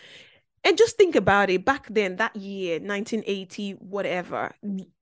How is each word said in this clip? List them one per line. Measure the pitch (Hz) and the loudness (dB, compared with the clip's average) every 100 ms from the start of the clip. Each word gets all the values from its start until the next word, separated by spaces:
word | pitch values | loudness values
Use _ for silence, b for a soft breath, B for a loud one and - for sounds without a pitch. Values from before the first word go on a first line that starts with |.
| B B B B _ _ | B B B B _ _
And | - 339 | 0 4
just | 453 - | 4 6
think | 370 277 | 4 6
about | 196 202 196 | 4 4 4
it, | 185 | 2
back | 233 277 - | 2 -2 -2
then, | 214 196 185 | -2 0 0
that | 220 208 | -4 -4
year, | 196 196 180 160 | -10 -6 -4 -4
nineteen | 196 202 226 220 - | -4 -6 -4 -4 -4
eighty, | 196 185 - 202 | -6 -6 -10 -10
whatever, | 190 185 196 175 180 175 113 - - 208 190 - _ | -10 -10 -6 -4 -4 -4 -6 -6 -8 -8 -8 -10 _